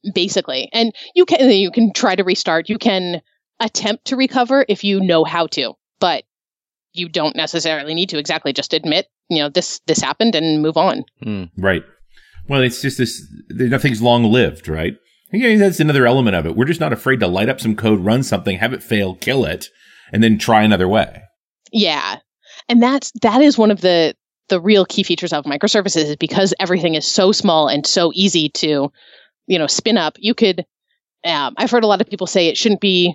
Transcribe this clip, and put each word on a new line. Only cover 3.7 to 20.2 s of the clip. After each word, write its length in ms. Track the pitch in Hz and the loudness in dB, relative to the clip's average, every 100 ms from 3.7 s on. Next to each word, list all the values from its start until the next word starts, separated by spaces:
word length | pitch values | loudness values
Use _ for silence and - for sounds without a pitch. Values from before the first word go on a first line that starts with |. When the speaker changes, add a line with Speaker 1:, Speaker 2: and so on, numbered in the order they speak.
| - 208 226 - | -4 -4 -6 -6
Speaker 1:
to 100 | 262 | -2
recover 480 | 262 262 240 269 - | 0 0 2 2 2
if 140 | 196 | -2
you 160 | 202 196 | 0 0
know 240 | 190 165 | 2 2
how 220 | 160 170 160 | 0 -2 -4
to, 260 | - 117 - _ _ | -4 -8 -10 _ _
but 260 | 180 147 - _ _ _ _ _ _ | -2 -2 -8 _ _ _ _ _ _
you 160 | 170 175 | -10 -6
don't 280 | 160 151 143 | -2 -4 -4
necessarily 580 | 156 170 160 156 143 | -6 -4 -4 -4 -6
need 140 | 165 185 | -6 -4
to 80 | 156 | -4
exactly 340 | 147 160 - | -6 -6 -4
just 200 | 135 - | -6 -4
admit, 360 | 160 139 147 - _ _ | -4 -2 -4 -4 _ _
you 100 | 160 | -2
know, 100 | 147 | 0
this, 320 | 180 - - - | -2 -4 -10 -4
this 140 | 156 | -2
happened 340 | 139 - 226 | -2 -2 0
and 280 | 165 160 156 | 0 0 0
move 140 | 151 160 | 0 0
on. 280 | 185 - - _ | 0 -2 -10 _
Speaker 2:
Hmm. 220 | - 101 90 - | -10 -8 -8 -4
Speaker 3:
Right. 240 | 95 87 - _ _ - _ - - | -2 -2 -6 _ _ -20 _ -20 -4
Well, 140 | 139 | 0
it's 180 | 127 120 | 0 0
just 180 | 139 - | -6 -2
this, 240 | 117 - - - - | -4 -4 -18 -20 -16
there, 200 | - 123 | -4 0
nothing's 320 | 123 147 110 | 2 0 0
long 220 | 120 120 | 2 4
lived, 440 | 113 123 95 - - | 4 4 2 -2 -8
right? 260 | 78 80 208 _ _ _ | -6 -6 -8 _ _ _
Again, 260 | 196 247 214 | -2 2 4
that's 180 | 202 175 | 4 2
another 260 | 156 143 120 | 2 4 4
element 280 | 131 117 | 4 2
of 120 | 90 80 | 0 -2
it. 100 | 82 | -2
We're 80 | |
just 160 | 131 170 | -2 0
not 120 | 151 | -2
afraid 280 | 117 - 135 | -2 -2 0
to 80 | 92 | 0
light 200 | 92 110 | 0 -2
up 120 | 131 | -2
some 160 | 113 107 | -4 -2
code, 240 | 113 104 | 0 2
run 220 | 92 123 | 2 0
something, 360 | 135 101 101 92 | 0 -4 -4 -2
have 140 | 113 | -4
it 100 | 131 | -4
fail, 320 | - 107 98 | -4 -2 -2
kill 300 | 90 - 135 | -4 -2 0
it, 240 | 80 90 - _ _ - _ | -2 -4 -12 _ _ -20 _
and 100 | 101 | 2